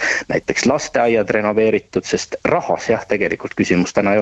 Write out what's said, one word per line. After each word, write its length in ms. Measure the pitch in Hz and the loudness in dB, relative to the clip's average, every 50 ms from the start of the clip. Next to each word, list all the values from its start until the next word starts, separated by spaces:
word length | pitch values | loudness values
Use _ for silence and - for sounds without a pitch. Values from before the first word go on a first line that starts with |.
| - - - - - - | -4 -4 -4 -4 -4 -4
näiteks 380 | - - - - - - - 117 | -4 -4 -2 -2 -2 0 2 2
laste 320 | 139 147 - - - 123 120 | 2 0 0 -2 0 0 2
aiad 220 | 117 117 113 101 - | 2 2 2 2 2
renoveeritud, 760 | - 110 104 107 104 110 110 110 107 98 - _ - - - | 0 0 0 0 2 2 2 4 2 0 -2 _ -4 -4 -2
sest 300 | - - - - - - - - | -2 -4 -4 -4 -6 -8 -4 -2
rahas 440 | - - 175 160 - 87 - - - 113 | 0 0 0 0 -2 -4 -2 0 0 -2
jah, 140 | 110 - | -2 -2
tegelikult 480 | - 104 98 101 82 90 - - 98 - | -2 -2 -2 0 -2 -4 -4 -8 -6 -4
küsimus 360 | - 101 - 92 87 90 - - | -2 0 2 2 2 2 2 0
täna 180 | 104 101 98 101 | 0 0 2 2
ei 40 | 107 | 2